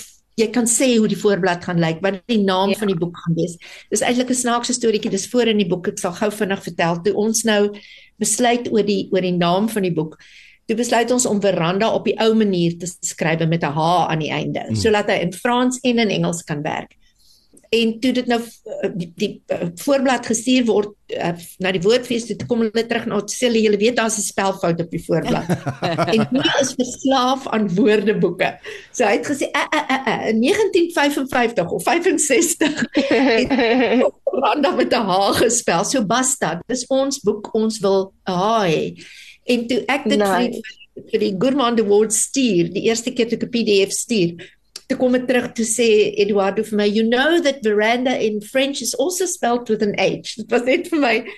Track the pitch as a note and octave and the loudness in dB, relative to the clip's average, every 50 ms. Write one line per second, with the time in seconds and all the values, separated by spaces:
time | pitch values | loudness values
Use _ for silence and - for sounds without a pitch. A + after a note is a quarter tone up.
0 | - - - _ _ _ - - A3 A3 A3 B3 A#3 A#3 - - C#4 B3+ A#3+ A3+ | -14 -20 -20 _ _ _ -2 -2 -2 0 0 0 0 2 2 2 4 4 4 4
1 | G#3+ G3 G3+ - - G#3 G3+ F3+ F3+ F3+ F3 E3+ - - F3 E3+ E3 D#3+ E3 D#3+ | 4 2 2 0 2 0 2 2 2 0 0 -2 -2 -2 0 2 2 2 0 0
2 | F#3+ G3 G3 F#3 - - A#3+ G#3+ G3 F#3+ F#3 F#3 G3 G3 G3 - G#3+ G3 F#3+ E3 | -2 -4 -4 -4 -4 -2 0 2 2 2 2 2 2 2 0 0 0 -2 -2 -2
3 | F3 E3+ E3+ - - E3 E3 E3 E3 F3 - - - - - - - - - G#3 | -2 -4 -6 -6 -4 -4 -2 -2 -2 -4 -6 -10 -18 -20 -20 -18 -10 -6 -4 -2
4 | - - B3 B3 B3+ B3+ B3 - - A#3+ A#3 A#3+ A#3 - B3 A#3+ A#3 A3+ G#3 G#3 | 0 0 0 0 0 -2 -2 -2 0 0 0 -2 -2 -2 -4 0 0 2 0 0
5 | G#3+ G#3+ F3 G3 - - - B3 A#3 A3+ G#3+ G#3 G3+ E3+ F3+ F3 - G#3 G3+ - | 0 -2 -4 -4 -4 -2 0 0 2 2 2 2 2 0 -2 -4 -4 -6 -6 -4
6 | - F3+ F3 - A3 G#3 G#3 - G#3 F#3 G3 G3 - F#3 E3+ - F3 E3 F3 F3 | -6 -6 -4 -2 -2 -2 -2 -2 -2 -2 -2 -4 -6 -8 -4 -2 0 0 0 0
7 | E3+ G#3 - G3+ G#3 A3+ A3 - - A3+ G#3+ G#3 G#3 G#3 G#3 - - - - - | 0 -2 0 0 0 0 0 0 0 2 2 2 2 0 -2 -6 -18 -20 -20 -20
8 | - - _ - G#3+ - - - B3 A#3+ A#3+ B3 A#3+ B3 A#3+ G#3+ G3+ G#3+ G3+ F#3+ | -20 -16 _ -6 -4 -2 0 0 2 2 2 0 0 0 0 0 2 2 0 -2
9 | - - - F#3 F3+ F3+ F3+ F3 F3 E3+ F3 F#3+ G#3+ A3+ G#3+ G#3+ F#3+ F3+ E3+ D#3+ | -2 0 0 0 0 0 0 2 2 2 2 2 0 0 -2 -2 -2 -2 0 -2
10 | D#3+ D#3 - - - - - - - - - _ _ - A3+ A3 B3 A#3 A#3 A3+ | -4 -6 -8 -16 -20 -20 -20 -20 -20 -20 -20 _ _ -4 -2 -2 0 0 2 2
11 | A#3 A#3 B3 B3 B3 A#3 G#3 G#3 F#3 G3+ F3+ F3 E3 E3 F#3 G3 A3 A3+ G#3 F#3+ | 2 2 2 0 0 0 0 0 0 0 2 2 0 0 0 0 0 0 0 0
12 | - G#3+ - - A3+ A3+ A3 A3 G#3+ G3+ F#3 F3 E3+ E3 E3+ E3+ F#3 F3 - - | 0 -2 0 0 2 2 4 4 2 2 2 2 0 0 0 -4 -8 -12 -10 -10
13 | - - - - E3 D#3 E3 D#3+ E3 D#3+ E3+ E3 E3 D3 D3 D#3+ D#3 E3+ F3+ F3 | -10 -8 -4 -2 -2 0 0 0 0 0 0 0 0 -2 0 0 2 2 4 2
14 | D#3 - - D#3+ D3+ C3 C3 D3+ D3+ D3 - - - - A2 G#2+ G2 A3 G#3+ G#3 | 2 0 -2 -2 -2 -4 -4 -4 -4 -4 -4 -6 -4 -4 -2 0 2 2 2 2
15 | G3+ G#3+ G3 - - F3+ - - - B3 A#3+ B3 B3+ B3+ B3+ - - B3+ A#3+ A#3 | 2 2 0 0 0 -4 -6 -4 -2 0 0 2 2 0 0 -2 0 0 2 2
16 | A#3 - D#3+ E3 E3+ F3 E3+ E3+ - - D#3 D3 C#3+ - - - - - _ _ | 2 2 2 0 0 -2 -2 -4 -6 -8 -6 -6 -4 -6 -6 -6 -8 -12 _ _
17 | _ _ _ _ _ _ - _ _ _ _ - _ - - A#3 A#3 A3+ A3 A3+ | _ _ _ _ _ _ -20 _ _ _ _ -20 _ -2 0 2 2 2 0 0
18 | - B3+ B3 B3+ B3 A#3 A#3+ A#3 A#3 - - - - G#3+ - - - - - F3 | 0 0 0 0 0 0 0 -2 -2 -6 -14 -18 -14 -14 -10 -6 -6 -6 -4 -6
19 | F3 E3+ - - G#3+ G3 - - _ - - - F3+ E3+ - - - C#4+ C#4 C4+ | -8 -8 -6 -4 -4 -4 -4 -6 _ -6 -6 -4 -4 -6 -8 -6 -2 0 0 2
20 | B3+ C#4 B3+ A#3 A#3+ - A3+ - - B3+ B3+ C4 B3 A3+ G#3 G#3 G#3 - - _ | 2 2 0 0 0 -2 -4 -2 0 2 2 2 4 4 2 2 2 -2 -6 _
21 | _ - - - - F3 E3+ E3+ - - - - F3+ F#3 F#3 F#3 E3+ G#3 A#3+ B3+ | _ -12 -8 -6 -4 -4 -4 -6 -10 -16 -10 -6 -2 -2 0 0 2 2 2 2
22 | B3+ - A#3+ A#3 A3+ - G3+ - - - B3 A3+ A3+ G#3+ G#3 A#3 A3+ A#3 A#3+ A#3 | 2 0 -4 -4 -4 -6 -8 -6 -4 -2 -2 0 0 0 0 -2 -2 -2 -2 -4
23 | A#3 A3 - G#3 G3+ - - - B3+ A#3+ A3+ A3 G#3+ G#3+ G#3 G3 G#3 A#3+ B3 A#3 | -4 -4 -4 -4 -4 -4 -4 -2 0 2 2 4 4 4 2 4 2 2 2 2
24 | A3+ A3 A3 G#3 G3+ - - - G3 G3 F#3+ F#3+ - F3+ E3+ E3+ E3 - F3 E3 | 0 -2 -2 -4 -6 -6 -4 -2 -2 -2 -2 0 0 -2 0 -2 -4 -6 -6 -8
25 | - - E3+ D#3+ - - E3 E3 E3+ - F3 - - C#3+ - - - F3 E3 D3+ | -4 -2 -2 0 0 0 -2 -2 0 -2 -4 -4 -4 -6 -8 -6 -4 -4 -2 -2
26 | E3+ F3+ G3+ A3 G#3+ - B3 C4+ D#4 D#4+ - D4 C4+ C4 - - B3+ - - - | 0 2 2 2 2 2 0 0 0 0 2 0 0 0 0 -4 -4 -4 -4 -4
27 | - C4 C4 C4 B3 B3+ C#4 C4 - - - A3 G#3 F#3+ E3+ F#3+ C#4 G#3 G#3+ G#3+ | 0 2 2 4 4 2 0 -2 -2 -2 -2 0 0 0 2 2 4 4 4 4
28 | G3+ G#3+ G3+ F3 G3 F3 E3+ - - - - - - - G#3 - - - - - | 4 2 0 2 2 0 0 0 -2 -2 -2 -6 -14 -16 -16 -16 -18 -10 -4 0
29 | A#3+ - G#3+ D4 - - C#4+ B3+ D#4 - - C#4+ D#4+ - D#4+ D4+ - - C4 C4 | 0 2 2 0 0 -2 -4 -4 -4 -4 -2 -4 -4 -2 -2 -4 -2 -2 -2 -2
30 | C4 A3+ F#3+ A2 - - A3 A3 A#3 D4 G#4 G#4 A4 F#4 - F4 E4+ E4+ - D#4+ | -2 -2 -2 -2 -2 0 0 2 2 2 2 2 2 2 2 2 0 2 0 0
31 | C#4+ D4 C#4+ D4+ C4+ C4 - B3+ A#3+ A3+ A#3 F#3+ E3+ E3 - E3+ - - B3+ E4+ | 0 0 0 -2 -4 -2 0 0 0 0 0 -2 -2 -2 -2 -4 0 0 0 2
32 | E4+ F#4+ D4 D#4 - - C4+ A#3 E4+ - - - E4 D4 D4+ - A#3+ - - D4+ | 2 2 0 0 2 2 2 2 2 2 0 0 0 0 0 -2 -4 -2 -2 -2
33 | C#4 - D#4 C#4+ C4+ B3 A3+ A3+ B3 - C#4 B3 A#3+ A3+ A#3 B3+ A#3 G3+ G#3+ B3+ | 0 2 2 2 4 4 4 2 2 2 2 2 2 2 2 2 2 2 2 2
34 | - - - _ - - - B3 C4+ - A#3 D4 C4+ C#4 B3 A3 B3+ - B3+ A#3+ | 2 0 -2 _ -6 -4 -2 0 0 0 0 2 0 0 2 0 0 0 0 0
35 | A3 F#3+ F3+ F#3+ G3 G#3 - - C4 A#3+ A#3 A3 - - F3 E3+ G#3 - - C4 | 0 2 2 2 2 2 2 2 2 2 2 0 0 0 0 0 0 0 0 0
36 | G#3+ F3 A3+ B3 B3+ B3+ - - G3+ D#3+ D#3+ F3 - - B3 B3 - - C4+ C4 | 0 0 0 0 0 0 -2 -2 -2 -2 -4 -4 -6 -6 -6 -6 -4 -2 0 0
37 | C4+ C#4 C#4 - - G3+ A3 G#3+ - - - A3 A3 A3 A3 - G3 G3 G3 F#3+ | 0 -2 -4 -4 -2 -2 -2 -2 -4 -4 -2 0 0 0 -2 -2 0 0 2 2
38 | F#3+ F#3+ _ _ - - F#3 F3+ F#3+ G#3+ A#3 A3 G3+ E3+ D#3 C3+ - - E3+ - | 0 -2 _ _ -6 -4 -2 0 0 2 2 2 2 2 0 0 -2 -4 -8 -12
39 | - - - - - - - _ - - B3 A#3 A#3+ A#3 B3+ A3 - - - - | -18 -20 -20 -20 -20 -20 -20 _ -2 0 0 0 0 -2 -2 -2 -2 -2 -2 -2
40 | - G#3+ - G#3 G3+ G3 F#3 F3+ - - - - - - - - - _ - - | 0 0 0 2 2 2 2 2 0 -2 -4 -6 -12 -14 -18 -20 -20 _ -20 -20
41 | - - - G#3 G#3 G#3 F#3+ F3 A3 C4+ C4+ C#4+ B3 A#3+ A#3+ A3+ G#3+ G3 G3+ G#3 | -10 -4 -2 0 0 0 -2 0 0 0 2 2 0 0 2 0 2 4 4 4
42 | A3 G#3+ - - - - - C#4 C4 A#3 F#3+ E3+ E3+ E3 F3 G3+ - A3 A3+ A3+ | 4 2 0 -2 -4 -2 -2 0 0 2 2 2 0 0 -2 -2 0 0 0 0
43 | - B3 A#3+ - A3+ A#3 A#3 - A3+ - - A#3 G#3+ G#3 G#3 G3 G3 G3 - - | -2 -4 -2 -2 -2 0 -2 -4 -4 -4 -2 -2 0 2 4 4 2 2 -2 -6
44 | - - A#3+ G#3 E3+ E3+ E3+ E3+ - - _ _ _ _ - - - - C4 - | -4 -2 0 0 0 0 -2 -6 -16 -20 _ _ _ _ -20 -12 -6 -6 -2 0
45 | B3+ B3 B3 B3+ B3 B3 B3+ B3 A#3+ A#3+ - - A3 A3 - - A#3 A#3 G#3+ G#3+ | 2 2 2 2 0 0 0 0 0 -2 -4 -4 -4 -2 0 2 2 4 6 4
46 | G3+ G3+ G3+ - G3+ G3+ G#3+ G3+ F#3+ G3 G3 G#3+ A3 A3+ G#3+ G#3 G#3 G#3 G3+ A3+ | 4 2 2 0 0 2 2 2 2 0 0 -2 -2 -2 0 0 0 2 2 2
47 | A3+ A3+ A#3+ B3 C4+ D4+ E4+ E4+ C#4 C#4 C#4 C#4 G#3+ A3 G#3 G#3 G#3+ A3 A#3+ B3 | 2 2 2 2 2 4 2 2 2 0 0 0 0 0 2 2 2 2 2 0
48 | B3+ C4 B3+ - - A3 G#3+ G#3 G#3 - - C4 C#4 C#4+ C#4 - A#3 - - - | 0 -2 -2 0 0 -2 -2 -4 -6 -4 -2 0 0 0 -2 -6 -6 -6 -2 -2
49 | C4+ F4+ F4+ - F#4+ F4 - - - A#3 A#3+ B3 A#3+ - A3 G#3+ A3 G3+ F3+ - | -2 -2 -2 -2 -4 -4 -4 -4 -2 -2 -2 -2 0 -2 -2 0 0 -2 0 0
50 | F#3+ F3 F3 - - - - A#3 A3 - A#3 A#3+ B3 B3+ C4+ E4+ F4 - E4 D4+ | 0 0 -2 -4 -8 -10 -12 -12 -6 -2 -2 0 2 2 0 0 0 -2 -2 0
51 | C#4 A#3+ A3 A#3 A3+ - - | 0 2 0 0 -4 -6 -14